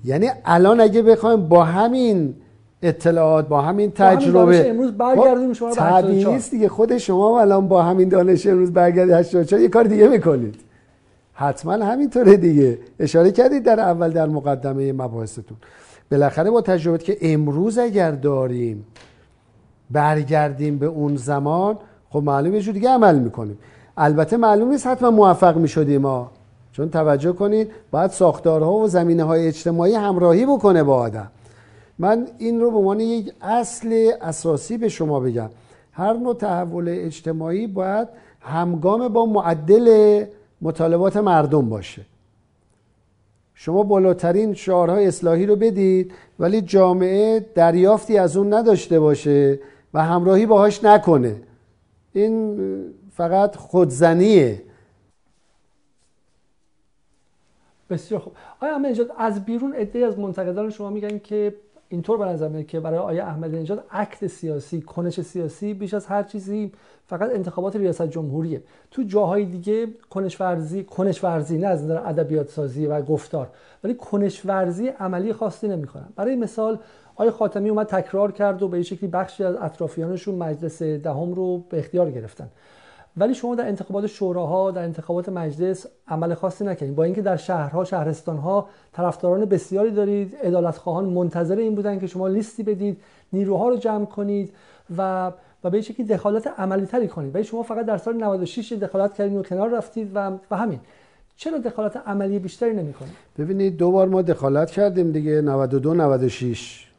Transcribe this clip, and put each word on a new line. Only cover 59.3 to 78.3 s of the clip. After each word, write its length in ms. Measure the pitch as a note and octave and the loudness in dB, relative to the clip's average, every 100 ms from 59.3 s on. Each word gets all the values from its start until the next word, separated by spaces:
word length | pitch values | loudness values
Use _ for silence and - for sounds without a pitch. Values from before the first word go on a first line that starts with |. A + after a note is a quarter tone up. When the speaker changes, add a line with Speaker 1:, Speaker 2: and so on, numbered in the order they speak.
| G3+ | -4
Speaker 2:
بیرون 300 | G3+ A#3 C4+ | -6 -6 -6
عده‌ای 300 | C4+ G#3 A#3+ | -6 -8 -4
از 140 | A#3+ G3+ | -4 -4
منتقدان 520 | G3 F3+ F3+ F3+ G#3+ | -8 -8 -8 -6 -8
شما 200 | G#3+ G#3 | -10 -10
می‌گن 280 | G#3 G#3 G#3 | -10 -10 -12
که 360 | - G#3 G#3 G3+ _ _ _ | -8 -6 -6 -8 _ _ _
اینطور 300 | F3 E3+ A3+ | -10 -4 -4
به 60 | |
نظر 240 | G3 E3 D#3 | -4 -4 -6
میاد 180 | D#3 D3+ | -8 -10
که 140 | E3 | -10
برای 180 | D#3+ E3 | -6 -6
آقای 220 | - E3 | -4 -6
احمدی 360 | F#3 D#3 E3 D#3+ | -8 -10 -8 -8
نژاد 280 | D#3+ G#3 - | -8 -10 -10
اکت 360 | F#3+ G#3 - F#3+ | -10 -10 -8 -12
سیاسی، 540 | - E3 D3 C#3 E3+ | -10 -8 -8 -8 -12
کنش 400 | - - F3 E3+ | -10 -8 -8 -8
سیاسی 540 | F3 F#3 D#3+ D#3 G#3 | -10 -8 -10 -8 -10
بیش 200 | G3+ G3 | -8 -8
از 120 | G#3 G3 | -8 -6
هر 160 | G3+ | -6
چیزی 500 | G3+ G#3+ F#3+ G#3 G3+ _ _ _ _ | -6 -12 -10 -8 -8 _ _ _ _
فقط 240 | F3 G#3+ | -8 -6
انتخابات 460 | A#3+ F3 F3 F#3 G#3 | -4 -6 -6 -6 -4
ریاست 260 | F#3+ D3+ | -4 -4
جمهوریه. 600 | E3 D#3+ D3+ C#3+ E3 D3 _ _ _ | -6 -6 -8 -6 -6 -8 _ _ _
تو 120 | - | -8
جاهای 420 | A3 G3+ F#3+ G3+ | -4 -2 0 -2
دیگه 420 | G3+ F3+ F3+ A3 A3+ A3 _ | -4 -8 -4 -4 -4 -12 _
کنش 300 | F#3 F#3+ F3+ | -8 -8 -6
ورزی، 440 | F#3 F3 D#3 F3+ | -6 -6 -6 -10
کنش 400 | F#3+ - G3 F3 | -10 -4 -4 -2
ورزی 340 | F#3 E3 D3 D#3+ | -4 -4 -4 -4
نه 80 | G3 | -2
از 180 | E3+ | -4
نظر 160 | D3+ D#3+ G#3+ | -4 -6 -4
ادبیات 440 | D#3+ D3 D#3 D3 | -4 -2 -4 -4
سازی 360 | - C#3+ B2+ D3+ | -8 -8 -6 -6
و 160 | D3+ | -4
گفتار، 460 | C#3 D#3 - D#3 B2+ _ _ _ | -4 -6 -6 -10 -10 _ _ _
ولی 100 | G3+ | -10
کنش 520 | A#3+ - G3+ G3+ - F#3+ | -8 -6 -4 -4 -6 -6
ورزی 420 | F#3+ F#3 F3 B3 | -4 -2 -4 -8
عملی 440 | C4 F#3+ F3 G3+ | -8 -8 -6 -6
خاصی 360 | A3 G#3+ - G#3+ | -6 -8 -6 -8
نمی‌کنن. 400 | F#3 C#3 C#3 - - | -6 -10 -14 -20 -8
برای 200 | G#3 C4 | -6 -4
مثال 420 | A3 - A3 A3 - _ _ | -6 -4 -6 -6 -12 _ _
آقای 160 | - A3+ | -4 -4
خاتمی 380 | A3+ G#3 G3+ G#3 | -2 -4 -2 -4
اومد 180 | G#3+ G#3+ | -2 -2
تکرار 460 | F#3+ F#3 G3 G3+ | -4 -4 -2 -2